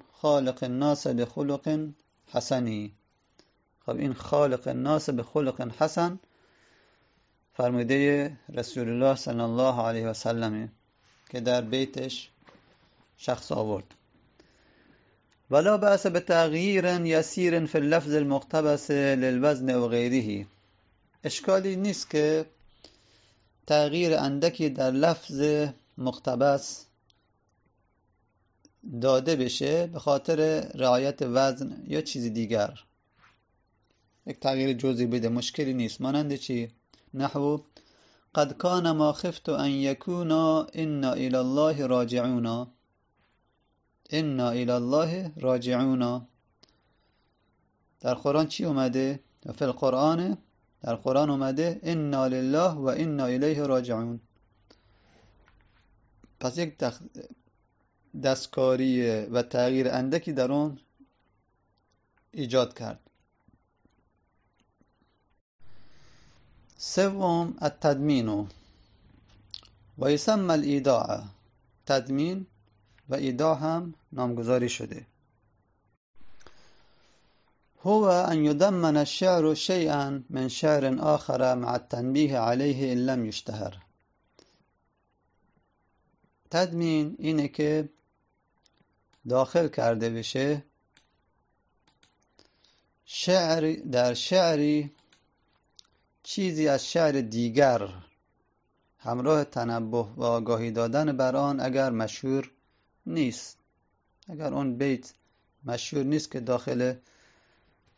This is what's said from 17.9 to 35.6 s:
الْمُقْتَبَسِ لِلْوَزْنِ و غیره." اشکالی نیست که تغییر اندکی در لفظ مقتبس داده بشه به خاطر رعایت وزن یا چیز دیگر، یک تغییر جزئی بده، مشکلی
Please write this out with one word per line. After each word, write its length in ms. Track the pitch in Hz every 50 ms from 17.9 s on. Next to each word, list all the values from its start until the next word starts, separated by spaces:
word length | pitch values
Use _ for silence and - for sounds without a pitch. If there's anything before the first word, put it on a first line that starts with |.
| 160 170 143 147 147
الْمُقْتَبَسِ 800 | 151 147 139 139 139 - - - 160 151 151 147 143 - -
لِلْوَزْنِ 840 | 147 139 139 139 135 131 127 131 127 123 131 151 147 127 127 131 127
و 120 | 123 120 117
غیره." 600 | 120 120 120 123 127 131 113 107 104 101 98 - _ _ _ _ _ _ _ _ _ _ _ _ _ _ -
اشکالی 520 | 147 - - - - 190 196 190 196 190
نیست 340 | 185 196 208 185 - - -
که 360 | - 151 151 151 156 156 160 - _ _ _ _ _ _ - - _ _ _ _ _ _ _ _ _ _ _ _ _ _ _ -
تغییر 480 | 151 151 151 147 147 170 175 165 160
اندکی 540 | 156 143 139 139 139 151 175 170 - 160 151
در 220 | 131 139 131 131
لفظ 760 | 131 135 151 170 165 - - - 147 135 147 151 151 151 151 143 127 - _ _ _ -
مقتبس 880 | 127 127 123 - - 135 127 120 135 143 139 139 - - - - - _ _ _ _ _ _ _ _ _ _ _ _ _ _ _ _ _ _ _ _ _ _ _ _ _ _ _ _ _ _ _ _ _ _ _ _ _ _ _ - 220 135 117
داده 340 | 120 135 131 131 131 156 165
بشه 520 | 135 127 120 - - 139 139 156 170 175 170
به 120 | 170 147
خاطر 680 | - 147 143 139 - - 160 151 156 160 156 156 156 - -
رعایت 460 | - 131 127 123 127 135 139 139 -
وزن 600 | 143 123 120 131 135 135 127 131 135 - - - - -
یا 140 | 143 156
چیز 240 | 156 - - 139 120
دیگر، 580 | 117 107 117 113 104 117 107 101 110 - - - _ _ _ _ _ _ _ _ _ _ _ _ _ _ _ _ _ _ _ _ _ _ _ _ _ _ _ _
یک 140 | 135 - -
تغییر 340 | - 135 135 131 135 135 131
جزئی 320 | 120 139 135 127 117 123
بده، 240 | 117 120 123 113 113
مشکلی 440 | 117 120 - - - -